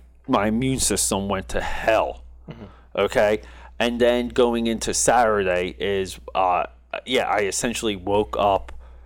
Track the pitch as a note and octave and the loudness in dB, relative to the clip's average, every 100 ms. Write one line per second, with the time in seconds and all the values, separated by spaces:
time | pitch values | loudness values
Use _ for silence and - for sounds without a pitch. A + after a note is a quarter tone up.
0 | - - - A#2+ G#2 A2+ C3 C3 - G2 | -20 -14 0 2 2 0 0 0 0 0
1 | - G2+ G2+ F#2+ - - - - - A2 | 0 -2 -2 -4 -4 -4 -4 -2 2 2
2 | D2 - - - - A#2+ G2+ - - - | 0 -4 -16 -20 -18 -18 -18 -20 -8 -2
3 | G2+ B2+ G#2 G#2+ - - - - A#2 A#2+ | 0 4 2 2 -4 -20 -12 -2 -2 2
4 | A#2+ B2 A#2+ B2 A#2+ A#2 A#2 A2 - F#2+ | 2 2 0 2 2 2 -2 -2 -2 0
5 | - A#2+ A#2 G#2 F#2 F2+ F2+ - G2 G2 | 2 4 4 2 2 0 -2 -4 -2 -2
6 | F#2 - - - F#2 F2+ - - - - | -4 -8 -8 0 0 0 -2 -10 -12 -12
7 | - B2 F#2+ G2+ G2+ - B2 A2+ A2+ G2 | -2 -2 0 0 0 -2 -4 -4 -4 -4
8 | F2+ G2+ G#2 - G2+ F#2+ - - - - | 0 0 0 0 2 2 -2 -14 -16 -20